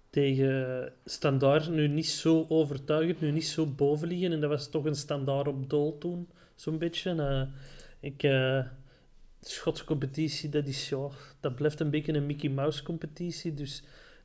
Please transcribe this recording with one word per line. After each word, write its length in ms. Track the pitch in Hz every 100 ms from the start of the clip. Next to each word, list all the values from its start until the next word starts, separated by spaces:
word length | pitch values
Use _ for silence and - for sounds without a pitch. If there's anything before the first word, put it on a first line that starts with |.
| _
tegen 840 | 147 139 135 135 135 127 127 127 -
Standaard 640 | - - 151 135 135 151 156
nu 200 | 160 147
niet 200 | 147 156
zo 380 | - 160 160 160
overtuigend, 720 | 160 147 139 139 151 165 160
nu 100 | 156
niet 160 | 151 156
zo 200 | - 151
boven 420 | 123 143 151 170
liggen. 240 | 180 180
En 80 | 160
dat 100 | 147
was 200 | 147 -
toch 140 | 156
een 100 | 151 143
Standaard 520 | - 147 135 139 139
op 220 | 135 135
doel 280 | 147 147 151
toen, 300 | 175 175 175 - -
zo'n 240 | - - 160
beetje. 320 | 165 165 190
Eh, 320 | 165 139 135 135 - - - - -
ik, 220 | 143 139
eh, 80 | 143 135 131 135 123 - - - _ - - -
de 100 | -
Schotse 340 | - - 156
competitie, 640 | - 147 135 139 156 147 151
dat 180 | 147 139
is, 220 | 135 -
ja, 200 | 135 143 143 - -
dat 140 | 143
blijft 260 | 120 147 151
een 100 | 151
beetje 220 | 151 151
een 140 | 151 143
Mickey 240 | 143 151
Mouse 320 | 135 143 151
competitie. 720 | - 170 156 - 175 165 170
Dus 280 | 143 135 - - - - -